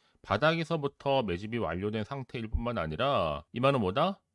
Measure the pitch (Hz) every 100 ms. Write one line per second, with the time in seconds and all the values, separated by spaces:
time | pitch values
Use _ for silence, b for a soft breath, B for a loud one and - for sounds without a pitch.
0 | b b - 101 151 165 156 165 139 _
1 | 139 135 110 87 107 117 82 87 104 110
2 | 104 139 127 123 110 - 117 117 80 78
3 | 135 123 82 73 - 120 135 139 92 117
4 | 180 196 _